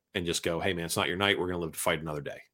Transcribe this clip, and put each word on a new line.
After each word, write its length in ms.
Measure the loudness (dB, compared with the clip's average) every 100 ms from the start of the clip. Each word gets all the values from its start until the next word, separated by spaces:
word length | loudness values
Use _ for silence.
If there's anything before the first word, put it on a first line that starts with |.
| _
and 100 | -4
just 200 | 0 0
go, 160 | 0 0
"Hey 140 | 0
man, 100 | -2
it's 120 | -2 0
not 120 | 0
your 80 | 2
night. 200 | 4 4
We're 80 | 2
gonna 100 | -2
live 140 | -4
to 60 | -2
fight 220 | 0 0
another 200 | 0 -6
day." 180 | -6 -10 -14